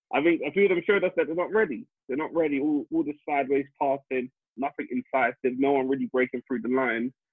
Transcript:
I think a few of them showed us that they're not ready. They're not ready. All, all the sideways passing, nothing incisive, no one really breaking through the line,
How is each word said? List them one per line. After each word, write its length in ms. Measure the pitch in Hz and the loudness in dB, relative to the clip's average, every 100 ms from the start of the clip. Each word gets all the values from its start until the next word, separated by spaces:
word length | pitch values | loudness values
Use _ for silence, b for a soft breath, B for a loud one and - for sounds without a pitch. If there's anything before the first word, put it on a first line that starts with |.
| _ | _
I 80 | 131 | 0
think 200 | 160 170 143 | 2 2 0
a 60 | |
few 120 | 160 202 | 2 2
of 40 | |
them 120 | 180 165 | 2 2
showed 180 | 202 180 | 2 2
us 60 | 170 | 0
that 120 | 147 | -2
they're 80 | 165 | -2
not 180 | 151 | 0
ready. 320 | 208 196 110 - _ - | 2 0 -2 -10 _ -8
They're 100 | 131 | -6
not 160 | 156 165 | -2 0
ready. 240 | 160 139 | 0 0
All, 260 | 151 147 - | 0 0 0
all 100 | 160 | -2
the 100 | 147 147 - | -2 -6 -4
sideways 380 | 143 131 139 139 _ | -2 2 0 -2 _
passing, 480 | 139 139 - 131 127 - _ - | 0 0 -2 -4 -4 -10 _ -8
nothing 300 | 120 - 151 | -6 -6 -6
incisive, 680 | 127 - 131 120 123 127 127 | -6 -2 0 0 0 -2 0
no 140 | 139 | 2
one 160 | 139 131 | 2 2
really 200 | 135 123 | -2 -2
breaking 300 | 127 127 123 - | 0 -2 -2 -6
through 140 | 123 | -4
the 120 | 113 127 | -2 0
line, 380 | 127 113 123 - _ | 0 0 -4 -8 _